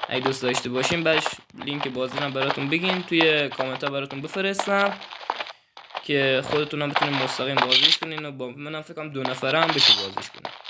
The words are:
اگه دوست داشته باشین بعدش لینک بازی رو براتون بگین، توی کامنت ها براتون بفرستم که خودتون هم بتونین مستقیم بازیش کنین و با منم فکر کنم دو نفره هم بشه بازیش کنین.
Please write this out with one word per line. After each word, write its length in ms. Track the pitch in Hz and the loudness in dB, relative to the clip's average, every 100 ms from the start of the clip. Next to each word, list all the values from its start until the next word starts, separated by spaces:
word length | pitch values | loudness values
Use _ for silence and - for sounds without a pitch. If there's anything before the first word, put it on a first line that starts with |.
| - | -2
اگه 160 | 127 | 0
دوست 180 | 131 135 | 0 0
داشته 260 | 123 123 127 | 0 0 -2
باشین 360 | 123 127 170 | -2 0 2
بعدش 200 | 165 156 - - - - | 4 2 2 -6 -16 -12
لینک 240 | - 143 139 | -6 -4 -4
بازی 300 | 127 131 139 | -4 -4 -2
رو 120 | 143 | -4
براتون 400 | 135 135 147 139 | -2 -2 0 0
بگین، 320 | 160 185 185 | 0 0 -2
توی 460 | 180 170 160 151 143 | 0 2 4 4 0
کامنت 360 | - 131 131 | -2 -4 -2
ها 60 | 143 | -4
براتون 300 | 139 139 139 | -4 -6 -8
بفرستم 720 | 151 - 190 196 - 196 202 196 - - - - - - _ - - - | -8 -4 -2 0 2 2 2 -2 -12 -14 -8 -6 -6 -12 _ -20 -12 -12
که 380 | - 143 135 131 143 | 0 2 4 2 2
خودتون 320 | 147 147 147 | 0 0 -2
هم 80 | 147 | -2
بتونین 240 | 139 147 | 0 0
مستقیم 400 | 139 131 - 131 | 0 0 -2 0
بازیش 440 | 139 123 131 - - | 2 4 6 6 4
کنین 260 | 165 156 | -2 -6
و 80 | 151 | -8
با 160 | 135 127 | -6 -8
منم 340 | 127 147 156 | -6 -6 -6
فکر 120 | 156 | -8
کنم 140 | 156 156 | -10 -8
دو 140 | 139 | -4
نفره 380 | 131 131 135 147 | -2 0 2 4
هم 80 | 165 | 4
بشه 240 | 151 - - | 6 6 6
بازیش 280 | 98 - - | 4 -6 -8
کنین. 220 | - - - | -12 -14 -12